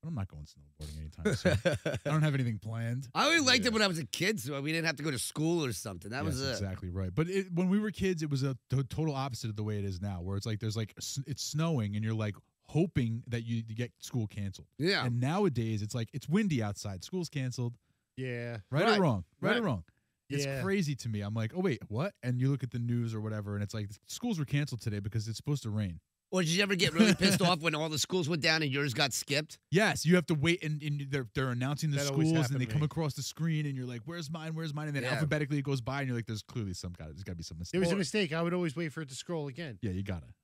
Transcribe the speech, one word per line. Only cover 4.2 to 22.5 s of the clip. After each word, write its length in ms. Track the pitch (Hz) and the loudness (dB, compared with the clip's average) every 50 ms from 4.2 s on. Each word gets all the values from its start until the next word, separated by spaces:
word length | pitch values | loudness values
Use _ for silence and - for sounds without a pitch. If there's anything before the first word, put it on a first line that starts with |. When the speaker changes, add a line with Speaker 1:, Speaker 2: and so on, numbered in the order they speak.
| 160 190 226 185 | 0 0 0 0
Speaker 2:
so 200 | 104 127 147 139 | -2 -4 -4 -4
we 120 | 139 151 160 | -2 -2 -2
didn't 140 | 165 160 160 | 0 0 0
have 80 | 160 131 | -2 -2
to 60 | 147 | -2
go 80 | 160 | -4
to 80 | 135 117 | -2 -2
school 440 | - - - - 151 160 170 170 151 | -4 -4 -2 0 2 2 2 2 0
or 80 | 127 | 0
something. 380 | 110 - - 110 98 85 - 101 | -2 -4 -6 -8 -10 -8 -10 -8
That 120 | 113 135 147 | -6 -4 -2
Speaker 1:
Yes, 80 | - 139 | -2 -2
Speaker 2:
was 80 | 127 | -2
it. 100 | 135 135 | -2 -2
Speaker 1:
exactly 380 | 123 98 98 95 92 87 - 90 | -2 -2 -2 -4 -4 -6 -6 -6
right. 240 | 87 95 95 92 90 | -4 -2 -4 -2 0
But 160 | 123 160 175 | 0 0 0
it, 240 | 190 196 196 190 175 | 0 -2 -2 0 0
when 160 | 165 185 180 | 0 2 4
we 100 | 190 208 | 4 2
were 120 | 214 220 | 2 0
kids, 320 | - - - 190 185 160 160 | -2 0 0 0 2 0 0
it 60 | 151 | -2
was 100 | 143 131 135 | 0 0 0
a 140 | 139 131 - _ _ | 0 -2 -4 _ _
t-, 120 | - 135 139 120 | 0 0 0 0
total 240 | - - 156 160 143 | -2 -2 0 0 0
opposite 360 | 135 131 139 120 - - 113 | -2 -2 -4 -4 -6 -6 -6
of 40 | 107 | -4
the 80 | 104 107 | -4 -2
way 140 | 107 107 104 | -2 -2 -2
it 80 | 98 | -2
is 160 | 101 92 90 | -2 -4 -4
now, 180 | 95 101 98 90 | -4 -4 -4 -4
where 140 | 85 92 98 | -4 -4 -4
it's 120 | 98 - 117 | -4 -2 -4
like, 120 | 110 101 | -4 -2
there's, 160 | - 110 101 | -2 -4 -2
like, 180 | 113 110 95 - - | -2 -6 -6 -8 -12
s-, 220 | - - - 139 135 - | -10 -8 -6 -6 -6 -6
it's 160 | 139 - - | -6 -6 -6
snowing, 520 | - - 147 160 165 165 135 110 101 101 | -4 -2 0 0 2 2 0 0 0 -2
and 80 | 107 110 | -2 0
you're, 120 | 110 110 | 0 0
like, 200 | 110 107 107 98 - _ _ _ _ _ - | 0 -2 -2 -4 -6 _ _ _ _ _ -2
hoping 540 | - 147 175 190 - - 123 113 113 117 123 - | 2 2 2 4 2 0 2 2 0 -4 -4 -4
that 160 | 120 117 117 | -4 -4 -2
you, 180 | 117 117 113 113 113 | -2 -2 -2 -2 -4
you 80 | 113 | -4
get 160 | 110 123 117 _ _ | -4 -4 -4 _ _
school 260 | - - - 127 110 | -16 -6 -2 -2 -2
canceled. 420 | 104 - 104 101 98 92 - 85 _ _ - | -2 -4 -6 -6 -6 -6 -10 -16 _ _ -2
Speaker 2:
Yeah. 260 | 139 180 202 165 123 | 0 2 2 2 2
Speaker 1:
And 140 | 131 120 120 | 0 0 0
nowadays, 640 | 123 135 160 196 214 190 127 123 113 113 110 104 107 | 0 2 2 2 2 2 2 2 0 0 0 -2 -2
it's 100 | 107 - | -4 -4
like, 160 | 127 113 - | -6 -6 -4
it's 160 | - 135 - - | -6 -10 -4 2
windy 360 | 151 208 226 196 156 123 110 | 2 4 4 4 2 2 2
outside. 400 | 104 101 - - 107 98 90 - | 0 -2 -4 -8 -8 -8 -8 -10
School's 260 | - - 185 175 - | -6 -4 -4 -4 -2
canceled. 460 | - 147 131 127 117 - 123 120 120 - _ _ _ _ _ _ _ - | -2 -2 -2 -2 -2 -2 -2 -2 -4 -6 _ _ _ _ _ _ _ -8
Speaker 3:
Yeah. 400 | 131 127 123 120 120 120 117 113 98 _ | -6 -6 -4 -4 -6 -6 -6 -8 -8 _
Speaker 1:
Right 120 | 127 143 185 | 2 4 6
Speaker 2:
Right. 120 | 226 214 208 | 6 6 6
Speaker 1:
or 40 | 185 | 6
wrong? 220 | 151 117 95 85 _ _ _ | 6 4 2 0 _ _ _
Right 120 | - 190 | 0 2
Speaker 2:
Right. 80 | 220 240 | 2 4
Speaker 1:
or 40 | 233 | 2
wrong? 200 | 185 123 92 80 _ _ _ _ _ _ _ _ _ | 2 0 -2 -4 _ _ _ _ _ _ _ _ _
It's 160 | 139 143 143 | -2 -2 0
Speaker 3:
Yeah. 180 | 139 139 135 143 | 0 -2 -2 0
Speaker 1:
crazy 320 | 190 196 208 180 143 147 | 2 2 2 2 2 0
to 140 | 120 - 117 | -2 -2 -4
me. 120 | 107 104 | -2 -2
I'm 120 | 101 101 107 | -2 -2 0
like, 160 | 113 110 113 143 | 0 -2 -2 0
"Oh, 60 | 175 | 0
wait, 200 | 185 196 127 - - - | 0 0 0 0 -4 -6
what?" 260 | 107 113 151 202 - _ - | -4 -2 -2 -4 -6 _ -2
And 160 | 127 123 123 | -2 0 2
you 100 | 127 | 4
look 140 | 135 | 4